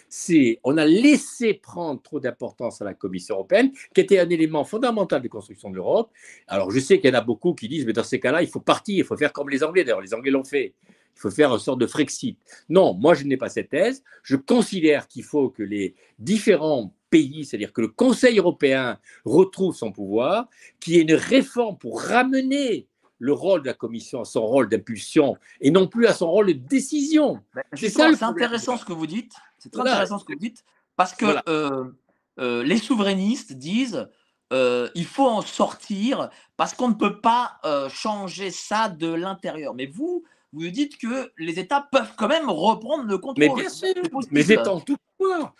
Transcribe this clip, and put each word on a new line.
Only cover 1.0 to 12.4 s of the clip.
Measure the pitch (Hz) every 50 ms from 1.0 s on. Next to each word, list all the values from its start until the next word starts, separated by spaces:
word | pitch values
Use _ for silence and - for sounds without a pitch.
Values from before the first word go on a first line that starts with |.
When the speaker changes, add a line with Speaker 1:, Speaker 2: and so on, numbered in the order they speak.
| 240 294 294 - - - - - 240 220 202
Speaker 1:
prendre | - _ - - 175 170 160 139 -
trop | - _ - 147
d'importance | 120 123 117 - 127 107 - - 127 113 113 -
à | 107
la | 98 90
Commission | - - 98 92 90 - - 107
européenne, | 95 95 - 175 214 254 269 269 - - - -
qui | 185
était | 175 185 196 190
un | 175 170
élément | 175 160 160 156 156 151 135
fondamental | - - 220 269 247 226 220 190 - 180 139
de | 123 117
construction | - 110 98 - 104 - - 104
de | 95
l'Europe. | 92 90 107 147 208 233 - _ _ - - - - _ -
Alors, | - 101 95 92
je | 104 135
sais | 131 - 196 185
qu'il | - 135
y | 123
en | 120
a |
beaucoup | 110 120 113 - - 180 160
qui | - 117 107
disent, « | 147 165 135 110
Mais | 107
dans | 117 107
ces | - - 123
cas-là, | - 123 143 170
il | 170 135
faut | - -
partir, | - - 156 - - - 202 185
il | 139
faut | - 151
faire | 117 147 143
comme | - - 139 143
les | 139 131 151
Anglais. » | 156 175 185 165
D'ailleurs, | 127 110 95
les | 98 95 113
Anglais | 113 127 135
l'ont | 135 135 131
fait. | - 147 139 123 98 - _ _ _ _ _ _ _ _
Il | _
faut | - 107
faire | 92 - 151 139 120
une | 104
sorte | - - 135 123
de | 120 110
Frexit. | - 156 151 - - - - 120 95 -